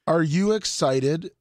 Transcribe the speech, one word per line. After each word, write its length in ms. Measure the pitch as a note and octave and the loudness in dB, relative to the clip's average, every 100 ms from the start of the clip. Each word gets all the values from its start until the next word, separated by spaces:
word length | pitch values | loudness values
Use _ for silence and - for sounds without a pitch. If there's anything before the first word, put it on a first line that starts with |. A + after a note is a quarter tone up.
| - | -2
are 160 | E3 | 0
you 300 | D#3+ E3 G3+ | 2 2 2
excited 800 | G#3+ - - D3 C3+ C3 E3 F#3 - | 0 -4 -2 0 2 0 -2 -6 -18